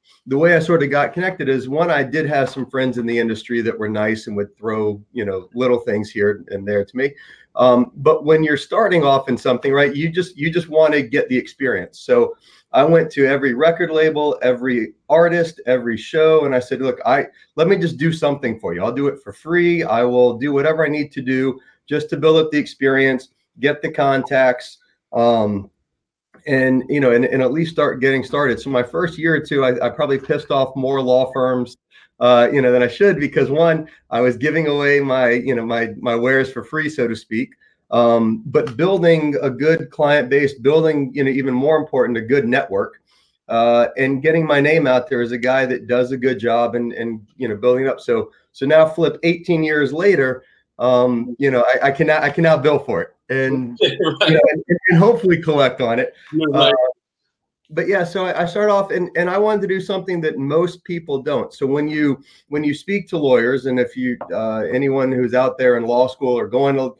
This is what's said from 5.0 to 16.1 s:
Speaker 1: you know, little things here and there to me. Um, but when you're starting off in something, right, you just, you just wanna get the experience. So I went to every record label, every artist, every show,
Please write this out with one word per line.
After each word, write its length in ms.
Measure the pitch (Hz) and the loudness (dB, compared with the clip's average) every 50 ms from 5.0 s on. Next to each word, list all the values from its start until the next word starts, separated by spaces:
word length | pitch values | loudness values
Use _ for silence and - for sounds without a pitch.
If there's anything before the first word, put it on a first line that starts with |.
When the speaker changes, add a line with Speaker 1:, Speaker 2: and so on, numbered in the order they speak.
| 104 _ | -12 _
Speaker 1:
you 120 | - 120 104 | -10 -8 -6
know, 240 | 101 95 92 90 - - | -6 -6 -8 -10 -10 -6
little 260 | 120 127 123 123 117 | -2 0 0 0 0
things 300 | - 120 101 104 101 - | 0 -2 -4 -4 -4 -6
here 340 | - 107 101 104 104 95 - - | -4 -2 -2 0 -2 -4 -8 -12
and 180 | 101 98 - | -12 -8 -6
there 180 | 208 104 101 98 | -4 -2 -2 -4
to 120 | - - | -4 -4
me. 180 | 127 135 139 135 - - - - - _ _ - | -4 -4 -4 -4 -10 -20 -20 -20 -20 _ _ -2
Um, 380 | - 123 127 123 123 123 - - | 2 2 4 4 4 2 0 -4
but 280 | 147 135 151 156 - 143 | 0 2 2 2 2 2
when 180 | 151 160 156 | 2 2 2
you're 140 | 156 151 147 | 2 0 -2
starting 480 | 139 - - 170 202 226 190 180 165 143 | -2 -4 -4 -2 0 0 2 2 2 2
off 240 | 139 135 131 - 135 | 2 2 2 0 -2
in 80 | 120 | -4
something, 360 | 110 - 135 123 117 - 208 | -2 -2 -2 -2 -2 0 0
right, 220 | 135 143 143 131 143 | 2 2 2 0 0
you 140 | 143 160 165 | -2 -4 -4
just, 280 | 165 180 175 - - | -2 -4 -4 -4 -6
you 140 | 143 147 165 | -6 -6 -4
just 180 | 165 180 165 165 | -2 -4 -4 0
wanna 320 | 151 156 160 151 151 143 | 2 4 4 4 2 0
get 260 | 131 113 127 143 123 - | -2 -2 -2 -4 -2 -2
the 100 | 127 123 | -2 -2
experience. 600 | - - - - 135 123 110 92 90 - - - | -4 -6 -8 -6 -4 -4 -4 -4 -6 -10 -14 -10
So 360 | - - 123 120 117 117 - - _ _ _ _ _ _ | -2 0 2 2 2 2 -2 -8 _ _ _ _ _ _
I 100 | - 131 | 2 2
went 280 | 143 160 165 165 160 160 | 4 4 4 4 2 0
to 120 | - 143 135 | 0 0 2
every 280 | 135 139 131 139 131 117 | 2 2 0 0 -2 0
record 360 | 123 156 170 165 175 175 156 | 2 2 2 2 0 -2 -2
label, 480 | 156 156 160 160 147 147 151 147 - - | 0 2 2 2 0 0 -2 -2 -2 0
every 520 | - 127 123 120 127 131 123 117 110 - - _ _ - | 0 0 0 0 -2 -2 -2 -2 -4 -6 -8 _ _ 2
artist, 520 | 147 165 170 170 170 175 165 160 - - - | 4 4 4 4 2 0 -2 -4 -6 -6 -2
every 320 | 127 127 123 117 120 113 | 0 0 0 0 -4 -6
show, 480 | 107 - - | -6 -6 -4